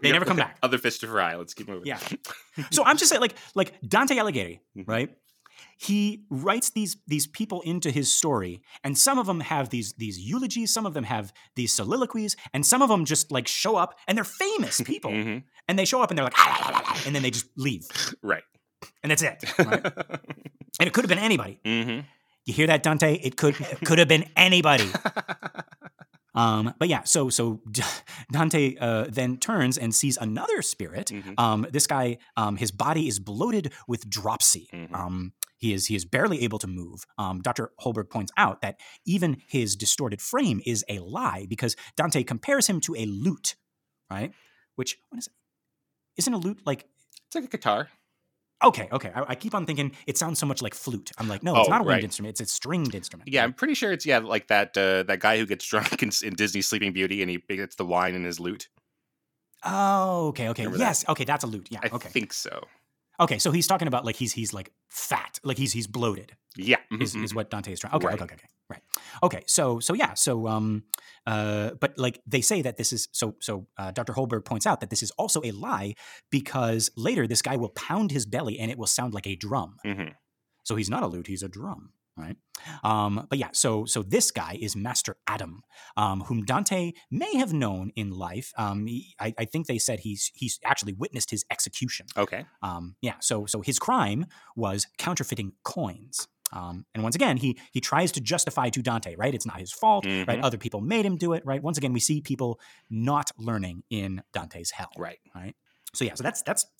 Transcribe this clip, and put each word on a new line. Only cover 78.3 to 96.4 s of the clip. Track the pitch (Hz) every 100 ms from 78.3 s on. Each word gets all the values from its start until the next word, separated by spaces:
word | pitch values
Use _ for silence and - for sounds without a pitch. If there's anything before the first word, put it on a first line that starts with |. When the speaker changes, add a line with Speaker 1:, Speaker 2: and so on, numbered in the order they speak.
| 123 135 104
Speaker 2:
and | 110
it | 123
will | 110
sound | - 123
like | 104 98
a | 92
drum. | 104 131 87 98 104
Speaker 1:
Mm-hmm. | 101 80 73 _ _ _ _
Speaker 2:
So | - 110
he's | 98
not | 143
a | 147
lute, | 87 87
he's | 92
a | 95
drum, | 95 165 - - _ _ -
right? | 78 - _ - - 156
Um, | 110 110 104 101 -
but | 139
yeah, | 120
so, | - 127 110 113
so | -
this | 98 196 -
guy | - 78 101
is | 107 98
Master | 107 123 - 95 -
Adam, | 110 87 85 - - - -
um, | 107 95
whom | 95 120 104
Dante | 131 202 190 175 - -
may | 139 370 294
have | 254
known | 156 117 92 95 -
in | 104
life. | 92 87 92 - -
Um, | 107 101 110
he, | 120 - -
I, | 110 113
I | 113
think | 160 160
they | 120
said | - 110
he's, | 107 98 -
he's | - 123 -
actually | - - 101
witnessed | 95 135 123 -
his | 107 -
execution. | 101 - - 123 - - -
Speaker 1:
Okay. | 101 95 - _
Speaker 2:
Um, | 98 90 87 92
yeah, | 120 -
so, | - 113 104
so | 110
his | 101 131
crime | - 254 113 110 180 - - -
was | 107 98 - -
counterfeiting | - 180 127 110 98 -
coins. | - - 117 90 110 - - _